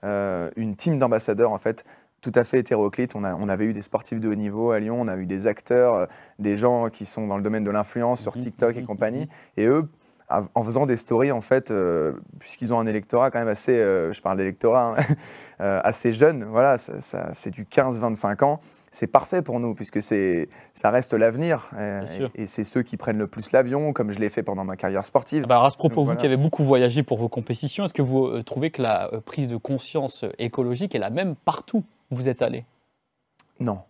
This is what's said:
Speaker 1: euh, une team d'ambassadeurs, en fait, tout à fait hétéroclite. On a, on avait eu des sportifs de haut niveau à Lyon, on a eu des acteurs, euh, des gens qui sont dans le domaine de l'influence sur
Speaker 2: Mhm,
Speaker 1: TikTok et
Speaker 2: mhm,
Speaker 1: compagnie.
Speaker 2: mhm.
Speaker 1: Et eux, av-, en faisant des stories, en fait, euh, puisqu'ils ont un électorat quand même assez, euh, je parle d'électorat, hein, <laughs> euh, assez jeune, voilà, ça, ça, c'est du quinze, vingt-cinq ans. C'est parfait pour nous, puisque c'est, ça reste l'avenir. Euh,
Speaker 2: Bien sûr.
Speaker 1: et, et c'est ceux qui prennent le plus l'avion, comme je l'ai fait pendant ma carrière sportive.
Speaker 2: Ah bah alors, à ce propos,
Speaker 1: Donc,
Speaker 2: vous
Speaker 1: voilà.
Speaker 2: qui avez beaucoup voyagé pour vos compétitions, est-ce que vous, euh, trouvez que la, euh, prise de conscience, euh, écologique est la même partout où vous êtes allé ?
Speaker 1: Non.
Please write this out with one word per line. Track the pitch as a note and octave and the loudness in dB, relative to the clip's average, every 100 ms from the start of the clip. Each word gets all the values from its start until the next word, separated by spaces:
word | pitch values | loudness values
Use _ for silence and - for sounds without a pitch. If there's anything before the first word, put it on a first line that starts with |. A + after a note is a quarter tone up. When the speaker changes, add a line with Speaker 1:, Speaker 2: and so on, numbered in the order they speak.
Speaker 1:
euh, | G2 G2+ G2+ F#2 E2+ - | -2 -2 -2 -2 -6 -6
une | A2 G2 | -6 -2
team | - D3+ | 0 2
d'ambassadeurs, | B2+ A2+ - G#2 A#2 | 4 2 2 2 2
en | G#2 | 2
fait, | - A2+ - - _ _ | -2 -4 -10 -20 _ _
tout | - | 0
à | A#2 | 2
fait | A#2+ C3 | 4 0
hétéroclite. | A#2+ A2 G#2 - B2 G#2+ | 2 2 2 0 -4 -4
On | |
a, | G2 F2 | -4 -4
on | G2+ | -2
avait | F#2+ A2 | 0 0
eu | |
des | G#2 | -2
sportifs | G2+ G#2 - A#2 | -4 -6 -4 -6
de | A2 | -2
haut | |
niveau | G#2+ G#2 G#2 A#2 | -2 -4 -2 0
à | A2 | 0
Lyon, | G#2+ A#2+ | 0 -4
on | A#2 | -4
a | F#2 | -4
eu | F#2 | -4
des | F#2+ G#2+ | -2 -2
acteurs, | G#2 - B2 B2 | -2 2 4 6
euh, | G#2+ F2+ - - _ | 4 0 -6 -20 _
des | G#2 G2+ | -2 4
gens | A#2+ B2 A#2 | 4 4 0
qui | - G#2 | -6 -10
sont | - G#2+ | -6 -4
dans | G2 | -2
le | |
domaine | G2+ A2 | -2 -2
de | G#2 | 0
l'influence | G#2 G#2 A#2+ A#2+ A#2+ | 0 -2 -2 -2 -2
sur | G#2+ A#2+ | -4 -8
Speaker 2:
Mhm, | |
Speaker 1:
TikTok | B2+ - A#2 A#2+ | -10 0 0 0
et | |
Speaker 2:
mhm, | A#2+ | -8
Speaker 1:
compagnie. | G#2 A2 B2 | -4 -2 -2
Speaker 2:
mhm. | D#3 - - - | -8 -12 -12 0
Speaker 1:
Et | G#2+ | 4
eux, | C#3+ D#3 _ _ _ _ | 4 0 _ _ _ _
av-, | D#2+ G2+ - | -2 0 -2
en | |
faisant | A2+ A#2+ C#3 | 0 0 2
des | A#2+ | 0
stories, | - A#2 C#3 | 0 2 2
en | B2 | 0
fait, | G#2 C3 - | 2 0 2
euh, | G#2+ F2+ E2+ D#2 C2 - - | 0 0 2 0 -4 -14 -20
puisqu'ils | - - A#2+ | -16 -10 -2
ont | A#2 | -2
un | A2+ | 0
électorat | G#2+ G2 A#2+ C3 | -4 0 2 2
quand | B2+ | 2
même | A2+ | -2
assez, | G#2 - B2 | -2 2 4
euh, | G#2 F#2+ E2 | 4 4 0
je | G2+ | -2
parle | F#2+ F#2+ | -4 0
d'électorat, | F#2+ F#2+ A#2 B2 A#2+ A2+ | -2 0 2 4 2 0
hein, | C3+ D3 - | 0 -2 -4
<laughs> | - - - | -20 -20 -6
euh, | G2 G2 | -2 0
assez | F#2 A#2 A#2+ | 0 0 0
jeune, | A2 D3+ D3+ G#2+ | 4 4 4 -2
voilà, | A2 C3+ B2+ | 2 4 2
ça, | - - | -2 -10
ça, | - - - | -8 -8 -8
c'est | - - | -8 -8
du | F#2 G#2 | -10 -2
quinze, | - C3 A#2 | 2 2 0
vingt-cinq | A#2 G#2+ G2+ G#2 | -2 -2 -2 2
ans. | C#3 D3+ - - _ | 2 0 -8 -20 _
C'est | - A2+ | -6 2
parfait | C3+ - F3+ | 2 4 -4
pour | D#3 B2 | -2 -4
nous, | A#2+ G2+ | -4 -6
puisque | G#2 G#2 | -6 -6
c'est, | G#2 G#2+ F#2+ E2+ D#2 - - | -2 0 2 0 -2 -10 -20
ça | - G#2 | -2 2
reste | A#2+ B2 | 2 0
l'avenir. | A2+ A2+ A2+ E3+ D3 - - | 2 2 2 -2 -2 -4 -8
Euh, | G#2 G2+ | -6 -6
Speaker 2:
Bien | G2 | -8
sûr. | F2 B2+ | -8 -8
Speaker 1:
et, | - | -6
et | G#2 | -8
c'est | - | -6
ceux | G#2 B2+ | -4 -4
qui | A#2+ - | -4 -6
prennent | - G#2+ | -4 -2
le | G2+ | -2
plus | - G#2+ | -6 0
l'avion, | B2+ B2+ C3+ D3+ | 2 2 0 -2
comme | C#3+ G#2+ | -2 -2
je | G2+ | -2
l'ai | G#2+ | -2
fait | - | -2
pendant | G2+ G2 | -4 -4
ma | F#2+ F#2+ | -6 -4
carrière | F#2 F#2+ | -2 -2
sportive. | G2+ C3+ B2 D3+ | 0 0 0 -2
Speaker 2:
Ah | A#2+ | 4
bah | B2 | 6
alors, | C#3 | 6
à | |
ce | - | 4
propos, | D#3+ A#2 | 0 2
Speaker 1:
Donc, | |
Speaker 2:
vous | C#3 | 0
Speaker 1:
voilà. | A#2 | 2
Speaker 2:
qui | C#3 | 2
avez | C3 | 4
beaucoup | D3+ - | 2 2
voyagé | C#3+ C3 B2 B2 | 4 6 6 2
pour | C#3 A2+ | 0 0
vos | A#2 | -2
compétitions, | - A2+ A#2 C#3 - | -4 -6 -4 -4 -4
est-ce | G3+ | -4
que | - | 0
vous, | C3+ C3 C3 | 2 2 2
euh, | A#2 | -2
trouvez | A2+ - D#3 | -6 -4 -4
que | D#3+ | -2
la, | A#2+ G2+ G2+ | 0 2 0
euh, | A2 | -6
prise | - - C3 | -8 -6 -4
de | A#2+ | -4
conscience, | - C3+ - D#3+ C3+ - | -4 -6 -4 -4 -4 -6
euh, | G#2+ - | -10 -6
écologique | A#2 B2 B2 B2 F#3+ B2 | -6 -2 -2 -2 -2 -4
est | |
la | G2 | -4
même | B2+ F#3+ D3 | -2 -4 -2
partout | - - - A3+ - _ _ | -2 -4 -2 -4 -4 _ _
où | B2+ | -4
vous | B2+ | -2
êtes | B2 | 0
allé ? | A#2 B2 A#2+ _ _ _ _ _ _ _ - _ | -2 -2 -10 _ _ _ _ _ _ _ -20 _
Speaker 1:
Non. | A#2+ G2 - | -4 -4 -8